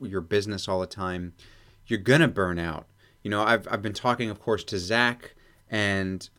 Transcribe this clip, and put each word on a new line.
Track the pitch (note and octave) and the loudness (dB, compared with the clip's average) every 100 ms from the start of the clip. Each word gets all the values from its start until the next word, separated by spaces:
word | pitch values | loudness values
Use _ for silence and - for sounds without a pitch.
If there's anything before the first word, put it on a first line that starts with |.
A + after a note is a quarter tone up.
your | A#2+ F#2+ | -6 -6
business | E2 G#2 G#2 G2 - | 0 0 0 -6 -2
all | F#2 | -2
the | F#2 | -2
time, | - F#2 F2+ F2+ - - - - _ - | -4 -6 -4 -8 -12 -20 -20 -20 _ -4
you're | G#2+ | -2
gonna | F#2+ D3 D3 | 4 6 6
burn | G2+ F2+ E2+ | 2 0 0
out. | E2+ D2+ - _ _ _ | -4 -6 -12 _ _ _
You | G2+ | -4
know, | G#2 | 0
I've, | G#2+ A2+ F#2 | 4 2 2
I've | A2 | -4
been | G#2 | -4
talking, | G2 B2 A#2+ A2+ | -2 0 0 -2
of | G2+ | -4
course, | - G#2+ | -2 -2
to | - G2 | -2 -6
Zach, | F2+ A2+ A#2+ A#2+ - - - _ - | 0 2 2 0 -12 -20 -20 _ -6
and, | A2 G2+ G2 F#2+ F#2 - | 0 2 2 0 -4 -10